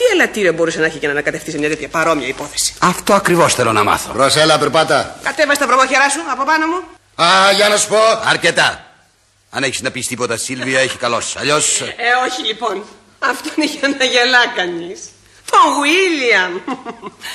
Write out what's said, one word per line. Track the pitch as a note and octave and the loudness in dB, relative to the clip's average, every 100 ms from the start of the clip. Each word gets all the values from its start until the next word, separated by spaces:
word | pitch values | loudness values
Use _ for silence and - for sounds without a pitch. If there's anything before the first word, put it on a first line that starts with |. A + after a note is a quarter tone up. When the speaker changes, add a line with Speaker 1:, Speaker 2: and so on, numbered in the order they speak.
| B4 | 2
Speaker 1:
ελαττήριο | F#4 A#3+ A3 F#3 | 2 0 0 0
μπορούσε | D#3+ E3 D#3 | 2 -2 0
να | D#3 | -2
έχει | D#3 | -2
για | D3 | -4
να | |
ανακατευτεί | C#3+ D3 D#3+ - | -2 -2 -6 -6
σε | D3+ | -4
μια | D3+ | -4
τέτοια | D#3 C#3 | -4 -4
παρόμοια | E3 D#3+ D#3 B2+ | -2 0 0 -4
υπόθεση; | C3+ C#3+ - - - | -6 -8 -6 -6 0
Speaker 2:
Αυτό | F3 F3 - | 0 0 2
ακριβώς | G3 F#3+ F3 D3 | 2 4 4 2
θέλω | - A#2 | 2 2
να | A2 | 2
μάθω. | G#2 - - | 2 0 -2
Speaker 3:
Προς, | A2+ C3+ D3+ | 0 2 4
έλα, | D#3 D3+ | 4 2
περπάτα. | C#3+ D#3+ D#3 D#3 G3 - | 2 2 2 0 0 -6
Speaker 1:
Κατέβα | C#4 C4+ D4 | -6 -2 0
στα | C#4 C4 | 0 2
βρωμόχερά | B3+ C4 C#4 C#4 | 2 4 2 2
σου, | D4 E4 | 0 -4
από | B3+ C#4 | -2 0
πάνω | D#4 D#4+ | 0 0
μου. | F4+ E4+ - _ - E3+ | -4 -8 -18 _ 0 2
Speaker 3:
Α, | F#3+ G3 G3 | 6 4 4
για | G#3 | 2
να | G#3 | 2
σου | - | 2
πω. | G#3 A3 G#3+ C3 | 2 2 2 0
Speaker 2:
Αρκετά. | D#3 E3+ E3+ C#3 - - _ _ _ _ _ _ | 0 0 2 0 -2 -12 _ _ _ _ _ _
Αν | A#2+ | -6
έχεις | C3+ - | -4 -4
να | B2+ | -6
πεις | B2 A2 | -6 -8
τίποτα, | A#2+ B2 A2+ | -4 -4 -4
Σίλβια, | - C3 B2+ C3 | -6 -6 -2 0
έχει | C3 - | 0 -2
καλός. | A#2+ A2+ - - | -2 -2 -4 -4
Αλλιώς | B2+ D3 - - | -2 0 0 -2
Speaker 1:
Ε, | A#2 - A#3 B3 C4 | -6 -4 0 0 0
όχι, | B3+ A3+ | -4 -6
λοιπόν. | G#3+ A#3 G3 G#3 - _ _ | -4 -4 -6 -10 -20 _ _
Αυτό | A#3+ C4 D#4 - | -6 -4 -6 -4
είναι | D4+ | -4
για | - C#4 | -2 -4
να | C#4 B3+ | 0 0
γελά | B3 B3 B3 A#3+ | 2 4 4 2
κανείς. | F#3+ F3+ E3+ E3+ G#3 - - _ - - | -2 -4 -6 -10 -14 -18 -20 _ -20 0
Τον | G4+ E4 | 4 4
Γουίλιαμ. | C#4 C#4+ F4 F#4+ D4+ A#3+ G3+ F#3 F3+ C#4 - A#3+ A#3 - - - | 2 0 2 2 0 2 2 2 -4 -8 -10 -12 -16 -18 -16 -14